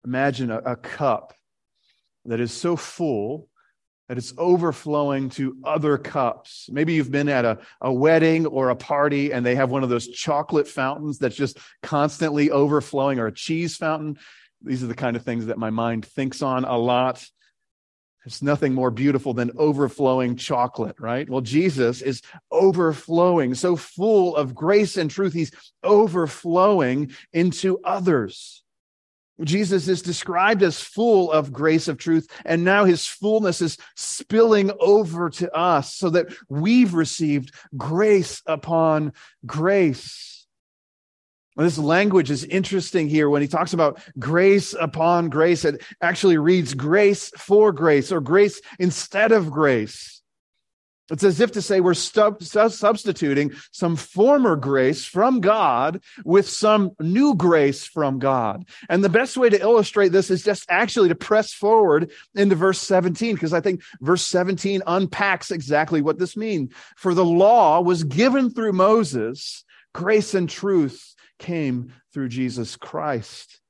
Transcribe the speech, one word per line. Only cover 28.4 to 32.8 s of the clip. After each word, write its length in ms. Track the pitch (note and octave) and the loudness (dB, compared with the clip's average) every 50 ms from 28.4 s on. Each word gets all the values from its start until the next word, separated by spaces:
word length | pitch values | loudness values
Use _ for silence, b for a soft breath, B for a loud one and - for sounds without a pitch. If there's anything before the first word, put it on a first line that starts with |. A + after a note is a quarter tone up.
| - - - _ _ _ _ _ _ _ _ _ _ _ _ _ _ _ _ - D#3+ | -20 -20 -20 _ _ _ _ _ _ _ _ _ _ _ _ _ _ _ _ -10 -6
Jesus 460 | C#3+ E3+ G3+ G#3+ F3 G3 F#3 C#3+ F3 | -2 -2 -2 0 0 -2 -2 0 -2
is 120 | F#3 - | -4 -2
described 640 | - F3 E3 - - - E3+ F3 F#3+ G#3 A3+ F#3+ G3 | -4 -8 -8 -8 -8 -6 -2 0 2 2 4 4 2
as 160 | F3 - - | 0 0 -4
full 500 | - - - G3+ A3+ A#3+ A3 F#3+ F3+ E3 | -12 -12 -4 -2 2 4 4 4 4 4
of 220 | D#3 D#3 D3 C#3 | 0 0 0 -2
grace 380 | B2+ C3 D3+ D#3+ D#3+ D#3+ - E3+ | -6 -2 0 2 2 2 0 -2
of 80 | D3 | -8
truth, 320 | - - E3 E3 D#3+ D#3+ B B B B | -6 -2 0 0 0 0 B B B B
and 180 | - E3 E3 F3 | -4 -2 0 2
now 220 | F#3 G3 G#3 | 2 4 4